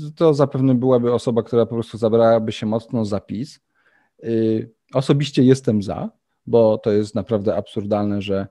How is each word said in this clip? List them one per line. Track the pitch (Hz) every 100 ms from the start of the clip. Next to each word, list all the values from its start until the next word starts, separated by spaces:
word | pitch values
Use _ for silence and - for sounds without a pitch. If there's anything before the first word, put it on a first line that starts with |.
| 151 151
to | 165
zapewne | 143 147 135 135 127
byłaby | 127 127 120
osoba, | 120 - 117
która | 107 117 113
po | 117
prostu | 113 107
zabrałaby | 113 117 113 113 110
się | - 110
mocno | 113 - 120 104
za | 101
pis. | - 101 147 - _ _ _ _ _ _
Y, | 117 113 110 110 117 _ _
osobiście | 135 135 143 143 -
jestem | 127 131 - 107
za, | 95 82 220 - _ _ -
bo | 117 113 107
to | 117
jest | 104 104 113
naprawdę | 95 110 101 92
absurdalne, | 101 - 104 104 104 101
że | 101 98 98